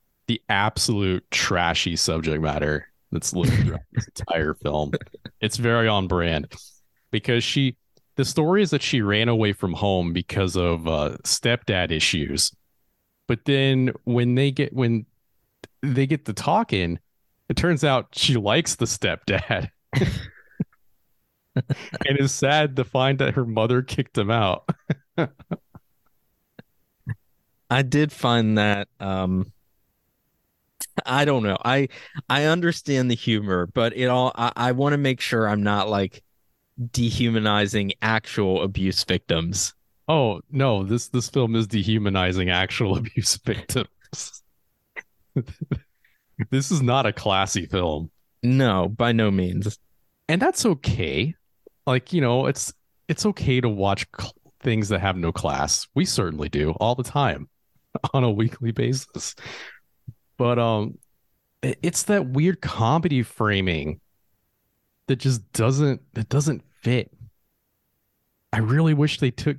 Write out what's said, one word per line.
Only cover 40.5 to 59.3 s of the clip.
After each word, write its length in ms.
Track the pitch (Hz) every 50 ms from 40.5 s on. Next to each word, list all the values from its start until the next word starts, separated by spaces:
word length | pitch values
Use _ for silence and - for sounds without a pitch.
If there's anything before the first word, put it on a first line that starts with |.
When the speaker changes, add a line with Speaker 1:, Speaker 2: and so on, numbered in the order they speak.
| 139 135 139 135 113 98 95
Speaker 1:
this, 260 | 98 113 123 - -
this 200 | - 127 113 -
film 260 | - 139 123 113 113
is 120 | 113 110 98
dehumanizing 840 | 110 107 92 104 110 110 104 101 98 95 92 90 90 95 90 90
actual 480 | 90 90 95 92 - - 123 98 95 -
<laughs> 20 |
abuse 380 | 120 - - - 104 - - -
victims. 1040 | - - 110 - - - - 131 - - _ _ _ _ - - - - - - - _ _ _ _ _ _ _ _ _ _ - - _ _ _ _ _ -
<laughs> 80 | 143 113 - - - 156 - - - - _ _ _ _ _ _ _ _ _ _ - 110 -
This 180 | 131 135 139 -
is 140 | 196 151 131
not 240 | 120 123 139 131 107
a 60 | 101
classy 520 | - - 107 95 95 98 92 - - 85
film. 460 | - - 95 90 82 78 73 82 80 _ _ _ _ _ _ -
Speaker 2:
No, 460 | 120 127 131 135 120 98 95 87 90
by 220 | 107 - 120 117
no 200 | 117 113 110 104
means. 480 | 98 95 92 90 92 98 101 107 - - _ _ _ _ _ _ _ _ _ -
Speaker 1:
And 100 | 160 180
that's 280 | 233 349 370 - - 233
okay. 680 | 170 135 - - - - 90 78 67 71 107 151 170 - _ _ _ _ _ - - _ _ -
Like, 260 | 127 127 - - 185
you 80 | 170
know, 240 | 139 120 120 127 135
it's, 260 | 131 139 - - - - _ _ _ _ _ _ -
it's 180 | 160 - -
okay 340 | 214 196 - - - 127 127
to 80 | 123 120
watch 380 | 107 98 95 98 98 - - - -
cl-, 200 | - - - - _ _ _ _ _
things 300 | - 135 113 110 104 98
that 120 | 107 90
have 160 | 92 98 92 92
no 140 | 82 82
class. 560 | 80 - - 82 71 67 71 76 - - - - -
We 100 | 135 180
certainly 420 | 180 - - 101 85 78 76 76 76
do 240 | - 71 76 78 80 -
all 140 | - 113 123
the 80 | 127
time 480 | 123 - - 147 139 110 73 - - - _ _ _ _ _ _
<laughs> 340 | _ _ - - - - -
on 100 | 139 127
a 60 | 120
weekly 420 | 107 101 110 117 - - 123 117
basis. 640 | 110 - 117 120 135 131 - - - - - -